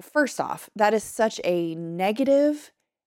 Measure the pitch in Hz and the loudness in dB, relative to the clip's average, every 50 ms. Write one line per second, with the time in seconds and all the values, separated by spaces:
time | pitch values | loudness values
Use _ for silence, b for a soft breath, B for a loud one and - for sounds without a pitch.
0 | - - - 302 285 240 - - 139 - - 156 - - - 208 208 208 220 214 | -14 -2 0 0 0 0 0 -4 -6 -6 -6 -10 -12 -10 -2 0 2 2 2 0
1 | - - - - 220 220 - - - 175 180 175 170 165 165 165 170 165 170 175 | -2 -4 -2 0 0 0 -2 -2 -2 0 0 0 0 -2 -4 -6 -8 -8 -4 -2
2 | 185 202 214 262 269 269 277 277 294 294 302 294 - - _ _ _ _ _ _ | -2 0 0 0 2 4 4 4 4 2 0 -2 -8 -18 _ _ _ _ _ _
3 | _ | _